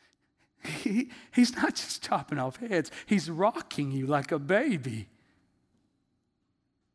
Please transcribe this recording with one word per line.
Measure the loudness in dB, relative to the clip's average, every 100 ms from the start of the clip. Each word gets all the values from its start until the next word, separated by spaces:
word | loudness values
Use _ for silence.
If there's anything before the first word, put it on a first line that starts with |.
| _ _ _ _ _ _ -10
He, | -4 -2 0 -2 -6 -2 4
he's | 4 4
not | -2 -2
just | -6 -8
chopping | -2 -4 -2 -2
off | -2 -4
heads. | -2 0 0 -4 0
He's | 2 2
rocking | 2 2 2 -6 -4 -2
you | -2 0
like | 0 2
a | -2
baby. | 2 2 2 0 -2 -6 -10 _ _ _ _ _ _ _ _ _ _ _ _ _ _ _ _ _ _